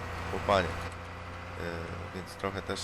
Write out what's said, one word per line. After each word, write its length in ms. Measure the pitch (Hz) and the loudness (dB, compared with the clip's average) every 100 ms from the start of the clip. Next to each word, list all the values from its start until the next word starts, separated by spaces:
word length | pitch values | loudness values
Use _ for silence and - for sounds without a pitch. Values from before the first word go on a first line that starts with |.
| - - - 95 | -4 -4 -2 0
O 100 | - | 8
panie. 220 | 98 85 | 8 8
Yy, 960 | 87 - - - - - - - - 87 85 85 90 92 | 2 -4 -6 -8 -8 -8 -8 -8 -4 -2 -2 -4 -4 -4
więc 200 | 92 87 | -6 -6
trochę 280 | - 98 98 | -2 -2 -2
też 180 | 98 95 | -2 -2